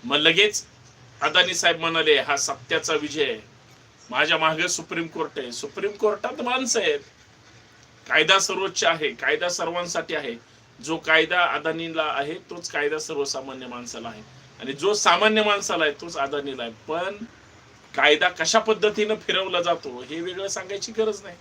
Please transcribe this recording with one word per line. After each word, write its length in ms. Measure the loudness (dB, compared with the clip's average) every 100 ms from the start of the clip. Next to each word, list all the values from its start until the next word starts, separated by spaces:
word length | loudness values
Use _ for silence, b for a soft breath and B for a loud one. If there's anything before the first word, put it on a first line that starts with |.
मग 140 | 0 4
लगेच 480 | 4 6 4 2 -10 -20 -20 -20 -20 -4
अदानी 320 | 2 4 2
साहेब 260 | 2 2 2
म्हणाले, 400 | 0 2 4 4
"हा 180 | 4 -2
सत्याचा 560 | -2 -6 -2 -2 0
विजय 300 | -2 -2 -2
आहे, 160 | -2 -2 -10 -20 -20 -20 -20 _ -6
माझ्या 280 | 0 2 4
मागे 320 | 2 2 -2
सुप्रीम 380 | -4 -6 -6 -6
कोर्ट 320 | -6 -6 -6
आहे." 120 | -8
सुप्रीम 400 | -8 -10 -6 -6
कोर्टात 500 | 0 0 0 -6 -4
माणसं 380 | -2 -2 0 0
आहेत, 200 | 0 -2 -6 -20 -20 -20 -20 -20 -20 -20 -20 -20 0
कायदा 320 | 2 6 4
सर्वोच्च 440 | 4 -2 -4 0
आहे, 260 | 0 2 -2
कायदा 400 | -2 -2 0 -2
सर्वांसाठी 640 | -2 -4 -4 -4 -6 -4 -6
आहे. 420 | -6 -10 -16 -20 _ -14
जो 140 | -6 -4
कायदा 460 | 4 4 4 2
अदानीला 600 | 2 0 -2 -4 -4 -2
आहे 300 | -2 -2 -4
तोच 380 | -8 -12 -12 -6
कायदा 280 | -2 -2 -2
सर्वसामान्य 680 | -4 -4 -4 -4 -8 -12 -12
माणसाला 400 | -12 -12 -12 -12
आहे 140 | -14 -20 B B -12
आणि 140 | -10
जो 200 | 0 0
सामान्य 500 | 4 4 6 6 6
माणसाला 400 | 4 2 0 0
आहे 100 | 0 0
तोच 160 | -10 -4
अदानीला 460 | -2 -2 -4 -6
आहे. 80 | -8 -10 -6
पण 280 | -4 -4 -6 -14 -16 -20 -20 -20 -20 -8 2
कायदा 340 | 4 6 2
कशा 300 | 0 2 2
पद्धतीनं 560 | 2 2 2 0 -2 -2
फिरवला 460 | 0 -2 0 0
जातो 400 | 0 -2 -4 -12
हे 200 | -10 -8
वेगळं 260 | -8 -6 -6
सांगायची 440 | -8 -8 -10 -6
गरज 320 | -2 -2 -2
नाही. 120 | -12 -20